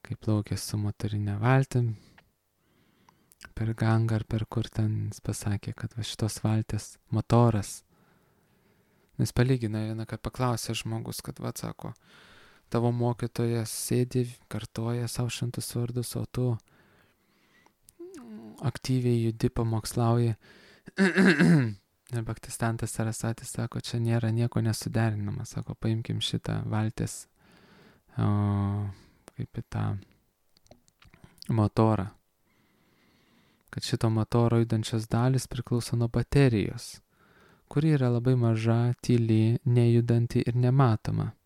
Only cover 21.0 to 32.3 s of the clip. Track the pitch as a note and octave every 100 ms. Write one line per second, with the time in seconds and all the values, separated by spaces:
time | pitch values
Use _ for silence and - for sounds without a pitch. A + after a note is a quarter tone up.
21 | G3 E3 F#3+ D3 E3+ E3 A#2+ G2+ _ _
22 | _ A#2+ A2+ A2 - - A#2 A#2 A2+ -
23 | A2 A2 A2+ A2+ - - A#2 B2 - A#2+
24 | A#2 A#2 A#2 A2+ A#2+ - A2+ A2 - A#2
25 | A2+ G#2 G2+ G2 A2 - - - A2+ A2+
26 | A#2+ G#2+ - A2+ - G#2+ A2 G#2+ A2 -
27 | G#2+ - - _ _ _ _ - - _
28 | _ - G#2+ G#2 G#2 G2+ G2+ G2+ G2+ F#2+
29 | _ _ - - A#2+ - - A2 G#2 G2+
30 | - _ _ _ _ _ _ - _ _
31 | - _ - _ - A#2 G#2 - A2 G#2+
32 | G2 - _